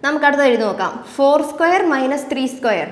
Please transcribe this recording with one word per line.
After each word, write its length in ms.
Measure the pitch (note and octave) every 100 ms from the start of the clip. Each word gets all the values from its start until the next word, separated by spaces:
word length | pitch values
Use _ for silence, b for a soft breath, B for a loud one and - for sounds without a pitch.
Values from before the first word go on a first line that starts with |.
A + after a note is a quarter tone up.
നമുക്ക് 220 | C#4 D4+ C#4+
അടുത്ത 140 | C#4 C#4
എഴുതി 120 | A#3 A3
നോക്കാം. 260 | F#3+ F#3 - -
Four 240 | - C#4 D4 D4+
square 320 | - E4 F#4 F4+
minus 320 | C4+ C4 C#4+ C#4
three 120 | C4+ C4 -
square 320 | A#3+ F#3+ D#3+